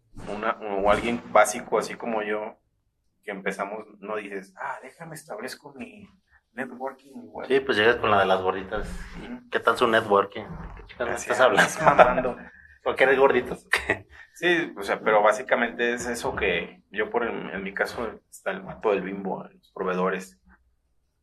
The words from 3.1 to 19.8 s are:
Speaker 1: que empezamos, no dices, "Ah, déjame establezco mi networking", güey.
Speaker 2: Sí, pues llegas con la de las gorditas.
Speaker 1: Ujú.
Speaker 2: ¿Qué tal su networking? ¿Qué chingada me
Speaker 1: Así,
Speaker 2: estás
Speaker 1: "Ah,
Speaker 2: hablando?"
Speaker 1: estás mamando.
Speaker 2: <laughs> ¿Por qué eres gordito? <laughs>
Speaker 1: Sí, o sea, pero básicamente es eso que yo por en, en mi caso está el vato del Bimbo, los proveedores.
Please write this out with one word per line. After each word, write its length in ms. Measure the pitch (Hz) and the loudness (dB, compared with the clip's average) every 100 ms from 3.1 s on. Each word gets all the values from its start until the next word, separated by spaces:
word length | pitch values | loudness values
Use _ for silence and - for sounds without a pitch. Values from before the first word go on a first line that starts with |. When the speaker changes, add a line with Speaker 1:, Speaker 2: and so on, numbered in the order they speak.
| _ | _
Speaker 1:
que 80 | - | -14
empezamos, 540 | 95 98 95 98 107 107 - | -8 -6 -6 -6 -8 -14 -16
no 160 | 101 107 | -10 -8
dices, 380 | 101 196 190 - | -8 -10 -12 -12
"Ah, 200 | 139 - | -12 -12
déjame 340 | 131 - 165 147 | -14 -18 -16 -16
establezco 580 | - 113 123 - 143 | -14 -12 -12 -14 -18
mi 340 | 135 113 104 92 _ _ _ _ | -16 -16 -18 -20 _ _ _ _
networking", 580 | 117 127 123 135 - _ | -12 -12 -10 -12 -12 _
güey. 340 | - - - - | -20 -18 -10 0
Speaker 2:
Sí, 120 | 135 | 2
pues 180 | 135 107 | 2 4
llegas 200 | 110 123 | 4 4
con 140 | 110 | 4
la 80 | 104 | 4
de 60 | 95 | 6
las 160 | 92 | 4
gorditas. 460 | 92 95 95 107 - - - - | 2 -2 -4 -6 -6 -10 -12 -14
Speaker 1:
Ujú. 280 | - 123 - | -14 -14 -6
Speaker 2:
¿Qué 80 | 113 | -2
tal 180 | - 113 | 0 2
su 100 | 123 | 4
networking? 560 | 110 107 98 98 113 98 82 - - | 2 4 4 4 -2 -12 -12 -14 -16
¿Qué 80 | - | -14
chingada 240 | - 120 | -8 -6
me 40 | - | -4
Speaker 1:
Así, 80 | - | -2
Speaker 2:
estás 120 | 120 | 4
Speaker 1:
"Ah, 40 | 127 | 4
Speaker 2:
hablando?" 220 | - - | 6 2
Speaker 1:
estás 160 | - - - | 2 4 6
mamando. 400 | 123 127 127 - - - | 6 4 -2 -6 -14 -20
Speaker 2:
<laughs> 220 | - _ | -20 _
¿Por 120 | 131 - | -2 4
qué 80 | |
eres 160 | 135 131 | 4 6
gordito? 380 | 135 123 - - | 6 4 0 -8
<laughs> 500 | - - - - - - - | -4 -4 -2 -4 -6 -20 -20
Speaker 1:
Sí, 400 | - 170 170 135 104 | -4 0 0 -2 -6
o 40 | |
sea, 160 | 98 98 | -4 -2
pero 200 | 110 107 | 4 6
básicamente 720 | 107 107 131 123 117 120 120 | 6 4 2 0 0 0 -2
es 140 | 120 120 | -2 -4
eso 280 | 120 135 - | -4 -4 -2
que 460 | 101 87 90 - _ | 0 0 -4 -12 _
yo 200 | 98 107 | -6 -2
por 160 | 117 117 | -2 -2
en, 220 | 101 - | -4 -8
en 120 | 90 | -8
mi 100 | 98 | -6
caso 460 | - 104 - 110 - _ | -4 -4 -4 -8 -10 _
está 220 | - 101 | -12 -8
el 100 | 95 | -8
vato 280 | 92 80 110 | -8 -4 0
del 100 | 98 | 2
Bimbo, 420 | 92 98 95 90 | 0 -6 -6 -6
los 280 | - _ _ | -10 _ _
proveedores. 640 | - | -6